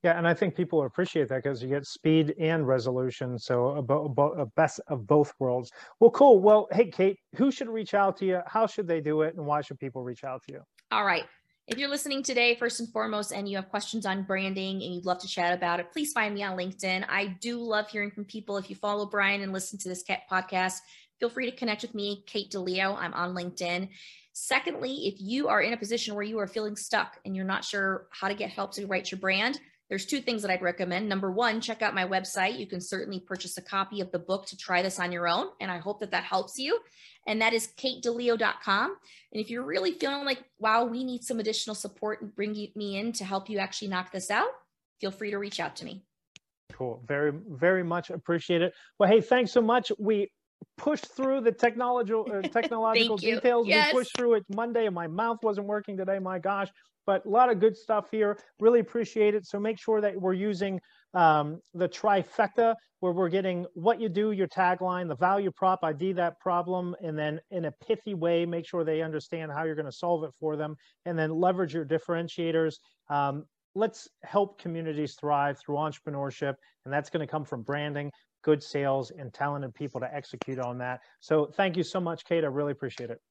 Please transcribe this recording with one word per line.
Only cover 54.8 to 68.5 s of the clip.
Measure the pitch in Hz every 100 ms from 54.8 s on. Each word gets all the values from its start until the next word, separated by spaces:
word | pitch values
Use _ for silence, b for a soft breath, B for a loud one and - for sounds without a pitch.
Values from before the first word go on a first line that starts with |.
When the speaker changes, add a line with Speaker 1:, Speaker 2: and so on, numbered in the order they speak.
| 220
Speaker 1:
and | 175
my | 165
mouth | 170 233 226
wasn't | 220 202 202
working | 208 208 190
today. | 190 196
My | 185 185
gosh. | 190 202 190 b b _ -
But | 190 -
a |
lot | 214 247
of | 208
good | 220 190
stuff | - 214 202
here. | 220 208 208 B _
Really | 220 240
appreciate | 226 233 220 220 208
it. | 208 180
So | 202
make | 214 214
sure | - 220
that | 208 185
we're | 185
using, | 185 208 185 196 185 b b b 185
um, | 160 156 147 160 _
the | - 175
trifecta, | - 214 196 160 - 202 - 226 226 B _
where | -
we're | 175 180
getting | 185 190 180 180
what | - 170 233
you | 226
do, | 175 214
your | 202 180
tagline, | - 180 180 185 180 180
the | 131
value | 180 202 190
prop, | - 190 185
I | 160
D | 147 190
that | 180 170 165
problem, | 185 175 175 185 180 175
and | 170 151
then | 151 156 _
in | 185 156
a |
pithy | - - 226 -
way, | 190 170 170
make | 170